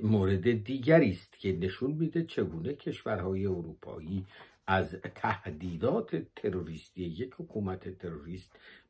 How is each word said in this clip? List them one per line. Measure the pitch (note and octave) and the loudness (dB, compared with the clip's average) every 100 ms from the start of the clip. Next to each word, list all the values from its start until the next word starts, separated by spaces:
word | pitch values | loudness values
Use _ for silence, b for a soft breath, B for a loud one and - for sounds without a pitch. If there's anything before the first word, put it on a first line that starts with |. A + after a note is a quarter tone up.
مورد | A2 G#2+ F#2+ G2 F2+ A#2 | 6 6 6 6 4 4
دیگری | G#2 C3+ B2 D#3+ C3 | 0 0 6 8 8
است | F2 - - | 2 -6 -4
که | G2 F2 | -2 0
نشون | F#2 - B2+ | -2 -2 -2
می‌ده | D#3 D#3+ E3+ | 0 0 0
چگونه | E3 - G2 E2 E2+ | -2 -2 -2 -2 -6
کشورهای | C#3+ - - - G#2 F2+ F#2+ G2 | -6 -6 -6 -4 -2 0 0 0
اروپایی | F2+ E2 D#2+ - D#2+ D#2+ F#2+ F#2 B B B - | -2 -4 -12 -12 -12 -6 -6 -6 B B B 0
از | F#2+ F#2+ - - - | 2 2 -4 -10 -4
تهدیدات | A2 G2 - D#2 F2+ E2+ A#2 D#3 - - - - | -2 -2 -4 -8 -6 0 2 2 0 -4 -6 -4
تروریستی | G#2 F#2 D#2+ D#2 - - | -2 -2 -4 -10 -12 -8
یک | F2 D#2+ - - | -6 -6 -8 -10
حکومت | E3 A2+ G2 F2+ - F#2 | -10 -6 -4 -4 -10 -10
تروریست | F2 D#2+ D2 F#2 - B B B B | -10 -10 -10 -12 -14 B B B B